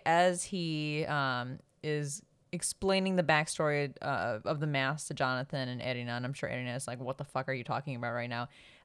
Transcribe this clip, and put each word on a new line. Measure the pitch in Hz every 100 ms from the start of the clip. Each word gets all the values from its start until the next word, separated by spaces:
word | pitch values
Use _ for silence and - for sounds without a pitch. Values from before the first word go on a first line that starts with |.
| -
as | 170 180 175 -
he, | 196 165 156 151 151 156
um, | 147 135 123 123 131 - _
is | 151 151 147 139 - _ -
explaining | 175 - - 190 190 190 185
the |
backstory, | 156 151 156 - 156 147 143 -
uh, | - 131 101 110 110
of | 151
the | 151
mask | 139 135 151 -
to |
Jonathan | 151 131 127 139 143 127
and | 123
Erina, | 127 123 120
and | 120 123
I'm |
sure | 139 -
Erina | 127 123 123
is | 127
like, | 123
"What | 127 135
the | 139
fuck | 131 131
are |
you | 131 123
talking | 117 - 123
about | 120
right | 120 120
now?" | 120 123 - - -